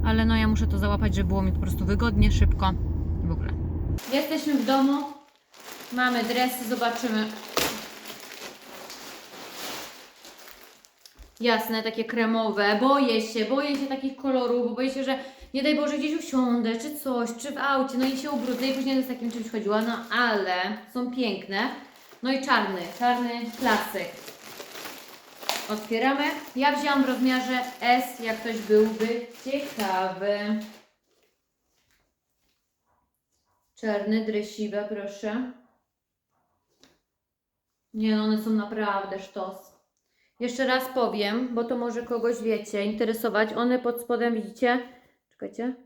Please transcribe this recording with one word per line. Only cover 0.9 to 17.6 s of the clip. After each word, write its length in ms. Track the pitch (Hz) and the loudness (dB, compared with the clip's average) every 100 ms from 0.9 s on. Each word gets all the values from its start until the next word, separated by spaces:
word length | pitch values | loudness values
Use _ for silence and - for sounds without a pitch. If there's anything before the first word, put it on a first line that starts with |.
| 202 208 | 2 2
żeby 140 | 190 175 | 2 2
było 140 | 190 | 2
mi 100 | 190 | 2
po 80 | 185 | 0
prostu 240 | 185 170 | 0 0
wygodnie, 480 | 180 202 233 214 208 | 0 2 2 6 6
szybko, 400 | 190 190 - 190 185 - - - - | 8 6 6 2 0 -2 -2 -2 -2
w 80 | 165 | -2
ogóle. 160 | 165 - - - - - - - | -2 -2 -4 -4 -2 -2 -2 0
Jesteśmy 420 | 269 302 311 302 | 0 0 -2 0
w 120 | 269 226 | 2 4
domu, 260 | 269 269 285 285 - - _ _ - - - - | 4 4 2 -2 -10 -20 _ _ -20 -18 -16 -8
mamy 320 | 240 254 240 | 0 2 2
dresy, 440 | 214 240 254 247 220 | 0 2 2 0 -4
zobaczymy. 560 | 233 233 233 247 214 214 - - - - 220 - - - - - - - - - - - - - - - - - - - - - - - - - - - - - - - _ - - - - | 0 0 0 0 0 -2 -6 -6 -2 -2 -4 -10 -14 -16 -16 -16 -14 -16 -16 -18 -16 -16 -14 -14 -16 -18 -18 -16 -10 -8 -8 -12 -16 -20 -20 -20 -20 -20 -20 -20 -20 -20 _ -20 -20 -20 0
Jasne, 420 | 233 220 233 220 | 2 2 2 -2
takie 220 | 220 220 | -2 -4
kremowe, 760 | 226 233 226 226 220 202 202 214 | -2 2 2 4 2 2 2 4
boję 400 | 262 277 247 226 | 6 6 6 2
się, 240 | 214 226 | 0 -2
boję 320 | 214 269 285 269 | 2 2 0 -2
się 100 | 277 | -2
takich 300 | 269 269 - | -2 -4 -2
kolorów, 520 | 269 254 240 240 233 | 0 2 2 2 2
bo 60 | |
boję 160 | 220 262 | 0 -2
się, 140 | 269 | 0
że 140 | 262 262 - - - | -2 -2 -4 -16 -6
nie 80 | 262 | 0
daj 140 | 285 302 | 2 2
Boże 220 | 294 294 | 2 0
gdzieś 260 | 302 320 | -2 -2
usiądę, 540 | - 262 247 240 226 226 | 0 0 2 2 2 -2
czy 200 | 302 302 | -4 -6
coś, 320 | 277 240 226 233 | -2 -2 -2 -4
czy 140 | 285 | -8
w 60 | |
aucie, 400 | - | -4